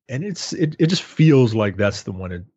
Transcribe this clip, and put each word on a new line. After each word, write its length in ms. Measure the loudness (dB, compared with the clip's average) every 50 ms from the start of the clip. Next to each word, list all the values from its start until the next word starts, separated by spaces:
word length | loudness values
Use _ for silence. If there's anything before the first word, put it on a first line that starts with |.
| _ -10
and 160 | -8 -8 -6
it's, 280 | -8 -8 -8 -10 -10 -4
it, 220 | -2 -2 -2 0 0
it 80 | 0 0
just 140 | 0 0 -4
feels 520 | -4 0 2 4 6 6 6 4 4 2
like 220 | 0 -2 -2 -2 0
that's 240 | -2 -2 -2 -4 -8
the 100 | -10 -10
one 200 | -10 -10 -10 -10
it 120 | -12 -12 -16 _